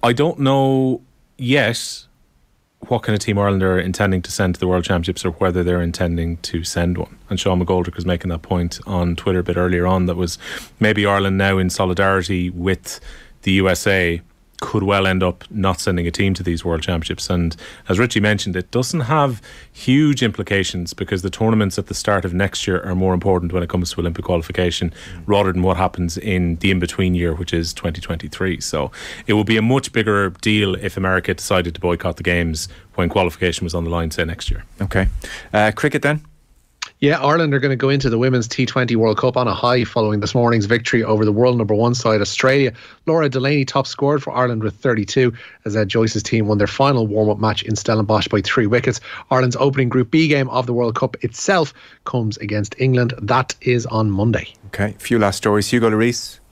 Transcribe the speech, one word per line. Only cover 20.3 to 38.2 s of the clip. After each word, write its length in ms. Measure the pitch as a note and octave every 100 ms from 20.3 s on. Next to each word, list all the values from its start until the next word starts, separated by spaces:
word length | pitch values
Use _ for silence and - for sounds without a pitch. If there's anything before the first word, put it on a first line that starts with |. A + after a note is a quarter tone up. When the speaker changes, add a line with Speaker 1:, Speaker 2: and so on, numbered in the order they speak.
| G2 G2 G2 F#2 F2+ F2 -
Speaker 1:
because 260 | G2 F#2+
the 80 | F2+
tournaments 480 | - A2 A2 G2+ F#2+
at 80 | F#2+
the 80 |
start 320 | - - G2+ F2+
of 80 |
next 320 | F2 F#2+ - -
year 160 | F2+
are 120 | F#2+ F#2
more 180 | F#2
important 400 | F2+ F#2+ F2+ F2
when 80 | F2+
it 80 | F2
comes 220 | F2+ F2
to 60 | -
Olympic 240 | E2+ E2+ -
qualification 640 | F2 E2 - F2+ - F2
Speaker 2:
Mm. 340 | - - F2 E2
Speaker 1:
rather 240 | G2+ F#2+
than 80 | F2+
what 160 | F#2 F2+
happens 400 | F#2 - F2 E2
in 380 | G#2+ F#2 F2 E2
the 160 | F#2+
in-between 420 | F#2 F2 - F#2
year, 220 | F2 E2+ D#2
which 180 | F2+
is 180 | E2+ E2
twenty 300 | - F2 D#2+
twenty-three. 580 | - E2 D2+ - F#2+ E2
So 300 | - D#2 C2 - - - -
it 60 |
would 120 | G#2+ G#2
be 120 | A2
a 40 |
much 300 | A2 C3+ -
bigger 400 | - G#2+ G2+ G2 F#2
deal 320 | A2+ G#2+ G2+
if 240 | F#2 G2+ -
America 380 | F#2+ F#2 F2+ F2+
decided 400 | - F#2+ F2 E2
to 40 |
boycott 380 | F2+ F2 F2 E2
the 60 |
games 440 | F2 F2 E2+ D#2 - - - -
when 140 | G#2+
qualification 540 | G#2 F2+ - F#2 E2
was 120 | F2 E2+
on 80 |
the 80 | E2+
line, 180 | E2+ E2
say, 160 | D#2 D#2+
next 240 | F2 -
year. 140 | - - -
Speaker 2:
Okay. 260 | G2+ F#2+ F#2+ - - - -
Uh, 180 | G#2+ G#2+ G#2+
cricket 260 | D3+ C#3+
then? 240 | D3 D3+ - _ _ _ _ _ - _
Speaker 3:
Yeah, 200 | C#3+ D#3+
Ireland 320 | C#3+ D#3+ D#3+
are 60 | C#3
gonna 160 | C#3 B2+
go 140 | C3+
into 200 | C#3 C3+
the 80 |
Women's 300 | A2+